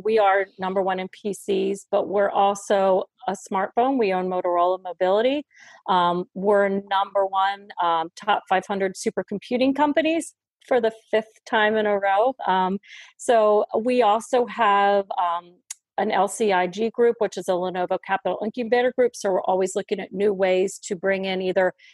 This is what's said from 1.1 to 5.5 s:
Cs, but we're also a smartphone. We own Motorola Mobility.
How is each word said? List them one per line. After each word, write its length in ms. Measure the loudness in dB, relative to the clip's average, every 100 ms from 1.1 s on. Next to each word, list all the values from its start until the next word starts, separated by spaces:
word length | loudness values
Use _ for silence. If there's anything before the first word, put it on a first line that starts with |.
| -8 -8
Cs, 520 | -8 -4 -2 -2 -4 -2
but 180 | -2 0
we're 220 | 0 0
also 760 | 2 0 0 0 2 4 2 -2 _ -8
a 80 | -8 -6
smartphone. 480 | -4 -2 0 0 2
We 140 | 0
own 160 | 0 -2
Motorola 520 | -2 0 2 2 0
Mobility. 640 | -6 -2 2 2 2 -2 -6